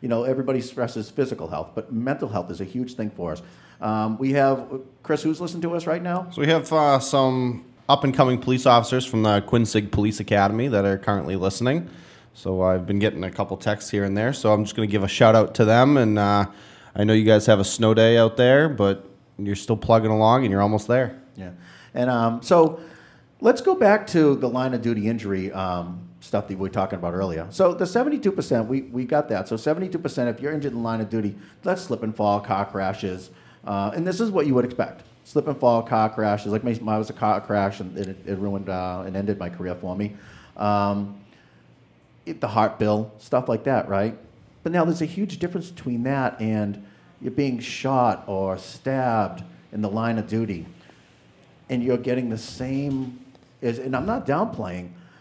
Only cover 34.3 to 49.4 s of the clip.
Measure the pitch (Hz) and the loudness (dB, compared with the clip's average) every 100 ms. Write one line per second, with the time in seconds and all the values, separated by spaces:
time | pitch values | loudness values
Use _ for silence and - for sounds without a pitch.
34.3 | 190 147 127 123 - 87 - - _ - | 0 2 2 0 -2 -6 -6 -20 _ -6
35.3 | 151 143 135 123 117 113 117 110 110 107 | -4 -2 0 2 2 2 0 0 0 0
36.3 | 104 104 107 123 110 107 107 110 107 110 | 0 -2 -4 -2 -4 -2 -4 -4 -2 0
37.3 | 101 - 104 98 101 92 92 95 92 - | 0 0 0 0 -4 -10 -8 -10 -10 -8
38.3 | 95 101 98 95 92 92 90 95 95 101 | -6 -4 -6 -6 -6 -6 -8 -8 -6 -4
39.3 | 98 87 87 90 90 90 92 104 104 - | -4 -6 -8 -8 -8 -8 -6 -6 -8 -20
40.3 | - - - 104 104 101 101 101 101 - | -20 -20 -4 0 2 2 -2 -6 -10 -20
41.3 | _ _ _ _ _ _ _ _ _ - | _ _ _ _ _ _ _ _ _ -14
42.3 | 160 120 110 107 - 107 107 110 - - | -6 -2 2 2 2 0 0 -2 -10 -2
43.3 | 127 127 113 139 123 - 98 107 113 - | -2 0 -4 0 -2 0 -2 -2 -4 -18
44.3 | - - _ 170 175 165 170 156 - 202 | -20 -20 _ -4 0 0 0 -4 -4 -6
45.3 | - 175 - - - 127 120 127 139 127 | -6 -6 -6 -10 -12 -8 -4 -2 -2 -2
46.3 | - 110 107 104 101 - _ _ - 123 | -2 -2 -2 -2 -6 -14 _ _ -12 -8
47.3 | 110 139 120 - - 135 135 120 95 - | -2 -2 -2 -6 -8 -2 2 2 0 -4
48.3 | 98 95 92 - - 135 135 127 117 95 | -4 -2 -4 -8 -12 -6 -2 0 0 -2
49.3 | - | -4